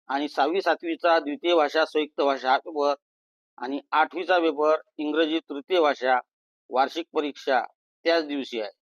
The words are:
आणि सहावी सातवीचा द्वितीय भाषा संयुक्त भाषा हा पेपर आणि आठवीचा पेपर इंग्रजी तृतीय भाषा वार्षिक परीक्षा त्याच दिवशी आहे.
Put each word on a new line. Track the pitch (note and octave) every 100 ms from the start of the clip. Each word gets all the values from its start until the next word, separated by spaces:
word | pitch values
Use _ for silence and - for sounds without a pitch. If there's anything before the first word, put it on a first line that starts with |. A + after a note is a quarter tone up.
| -
आणि | C#3 D3
सहावी | - C#3+ F#3+
सातवीचा | F3 D3+ E3+ D#3+ E3+ E3
द्वितीय | C#3+ C#3 E3+
भाषा | E3+ D3 D#3
संयुक्त | D#3 D#3 D3 -
भाषा | C#3+ C3+ C3
हा | C3+
पेपर | F3 D3+ C#3+ C#3 _ _ _ _ _ -
आणि | B2+ C#3+ -
आठवीचा | D3+ D#3 D#3+ E3+ F3+
पेपर | E3 C#3+ D3+ D#3 - -
इंग्रजी | D3+ D3+ D#3 D#3+
तृतीय | - C#3+ - F3+
भाषा | D3+ B2 B2+ B2+ - _ _ _ -
वार्षिक | B2 C3+ E3 -
परीक्षा | D#3 D3 - - B2+ - _ _ _
त्याच | E3 E3 D3
दिवशी | C#3+ A#2+ A#2
आहे. | G2+ -